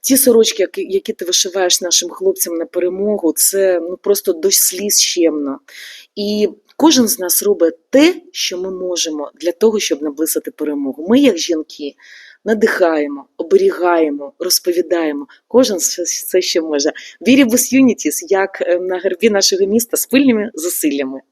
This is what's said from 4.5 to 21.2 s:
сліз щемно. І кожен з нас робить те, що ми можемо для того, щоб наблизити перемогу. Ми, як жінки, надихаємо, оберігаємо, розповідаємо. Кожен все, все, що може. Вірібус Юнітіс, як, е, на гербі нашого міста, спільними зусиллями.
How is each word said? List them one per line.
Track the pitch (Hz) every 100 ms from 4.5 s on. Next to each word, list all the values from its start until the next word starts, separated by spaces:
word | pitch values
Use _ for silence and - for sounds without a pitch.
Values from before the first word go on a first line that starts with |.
сліз | 190 - 185 202 -
щемно. | - - 165 151 143 135 _ - - - - -
І | 208 208 208 - _ _
кожен | 320 269 226
з | -
нас | 180 -
робить | 202 190 165 160 _
те, | 262 320 370 -
що | - - 180
ми | 190
можемо | 185 180 175 165 151 143 _
для | 165
того, | 170 220 214
щоб | - 151
наблизити | 151 143 156 160 -
перемогу. | - 151 147 139 131 170
Ми, | 247
як | 285 175
жінки, | 156 160 151 - 143 _ - - - _
надихаємо, | 190 220 202 - 175 160 147 143 - _
оберігаємо, | 165 190 190 170 175 170 156 143 143 _
розповідаємо. | 175 175 - 175 165 175 160 143 143 _ _
Кожен | 226 240 185
все, | - -
все, | 170 - - 185
що | 185 180
може. | 160 147 147 - - - 180
Вірібус | 269 254 240 -
Юнітіс, | 254 262 202 - - 165
як, | 190 196 -
е, | - 175
на | 185 185
гербі | 185 180 226
нашого | 202 196 190 196
міста, | 220 233 -
спільними | - 262 277 220 208
зусиллями. | - 170 - 156 139 135 135